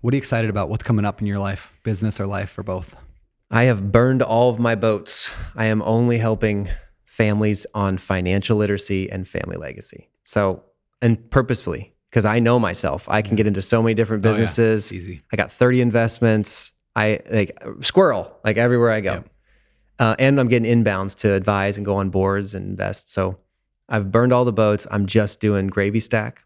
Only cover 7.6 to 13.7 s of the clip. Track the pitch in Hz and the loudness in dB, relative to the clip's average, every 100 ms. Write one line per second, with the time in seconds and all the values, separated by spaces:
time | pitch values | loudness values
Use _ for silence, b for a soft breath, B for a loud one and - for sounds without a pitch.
7.6 | - 107 101 95 - 95 90 98 95 107 | -6 -4 -2 -2 -4 -2 0 0 2 0
8.6 | 104 101 - 98 95 95 92 - - 85 | 2 -2 -2 -4 -4 -8 -8 -8 -8 -8
9.6 | 76 - - - - _ _ - 101 90 | -10 -14 -18 -20 -20 _ _ -2 -2 -2
10.6 | _ _ _ _ 120 113 - - 127 120 | _ _ _ _ 0 0 0 -2 0 -4
11.6 | - 82 101 _ _ - 107 113 117 123 | -4 -8 -10 _ _ 0 2 2 4 2
12.6 | 107 87 85 71 - 107 104 110 107 98 | 2 -2 -4 -4 -2 -2 0 0 0 0
13.6 | 95 | 0